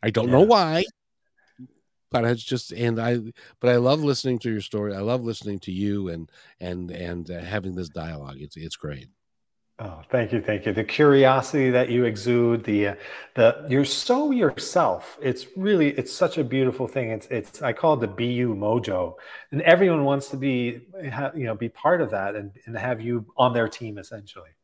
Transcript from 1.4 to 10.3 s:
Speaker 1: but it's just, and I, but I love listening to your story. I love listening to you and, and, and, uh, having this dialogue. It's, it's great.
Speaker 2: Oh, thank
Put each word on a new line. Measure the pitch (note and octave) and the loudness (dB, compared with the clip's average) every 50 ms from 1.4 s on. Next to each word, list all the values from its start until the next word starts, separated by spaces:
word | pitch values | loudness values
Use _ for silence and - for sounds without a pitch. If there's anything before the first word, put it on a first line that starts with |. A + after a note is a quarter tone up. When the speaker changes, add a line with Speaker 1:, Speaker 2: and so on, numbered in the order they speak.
| _ _ _ _ B2 B2+ _ _ _ _ _ _ _ _ | _ _ _ _ -20 -20 _ _ _ _ _ _ _ _
Speaker 1:
but | - B2+ A#2 | -2 0 2
it's | A#2 B2 A2+ A2+ | 2 0 0 -2
just, | - C3 B2 - - | -6 -6 -6 -6 -8
and | A2+ A2 A#2+ A#2 A2+ A2 | -6 -2 0 0 0 0
I, | A2+ A#2 A#2+ A#2+ A2 G#2+ - _ - - - _ | 0 0 0 -2 -2 -8 -16 _ -20 -20 -18 _
but | - B2 | 2 4
I | B2 | 4
love | A#2+ A#2+ B2+ C#3 D#3 D#3 | 4 4 4 2 2 2
listening | D3 C#3 - - C3+ B2+ A#2 | 0 0 0 0 -2 -2 -2
to | - A#2+ | -2 -4
your | A2 G#2+ | -4 -4
story. | G2 - - G#2+ G#2 G#2 G2+ | -6 -6 -6 -6 -4 -4 -6
I | F#2+ | -4
love | G2 G#2+ B2 C3 A#2+ | -4 -2 -2 -2 -2
listening | A#2 A2+ - - G#2 G2+ F#2+ | -4 -8 -6 -6 -8 -8 -8
to | - - F#2 | -8 -8 -6
you | F#2 G2+ G2+ G2+ G2+ G2 F#2 | -4 -2 -2 -2 -4 -4 -6
and, | E2+ E2 E2 D#2 _ _ - - _ _ | -8 -8 -10 -14 _ _ -20 -20 _ _
and, | F2+ F2+ F2+ F2+ F2+ F2 F2 | -10 -8 -8 -8 -8 -10 -10
and, | F2 F2+ F2 F2 F2 E2+ D#2+ | -10 -8 -8 -8 -8 -10 -10
uh, | F2+ F2 | -12 -12
having | E2+ F2 G2+ G#2+ F2+ F#2+ F2+ | -10 -6 -8 -6 -6 -6 -8
this | F2+ F#2 D#2+ | -8 -10 -10
dialogue. | D2 F2+ D#2+ D#2+ E2 D2+ C#2+ C#2 C#2 C#2 | -10 -10 -10 -8 -10 -10 -12 -14 -16 -16
It's, | D2 D2+ - | -16 -18 -16
it's | E2 D#2+ D#2+ - | -14 -14 -14 -14
great. | - - D#2 D2 C2+ B1 - _ _ _ _ _ _ _ _ _ _ _ _ _ _ | -10 -10 -12 -12 -12 -14 -20 _ _ _ _ _ _ _ _ _ _ _ _ _ _
Speaker 2:
Oh, | A2+ F#2 F2 D#2+ D#2 _ | -14 -14 -14 -16 -12 _
thank | - B2+ A#2 G2+ | -2 -2 0 0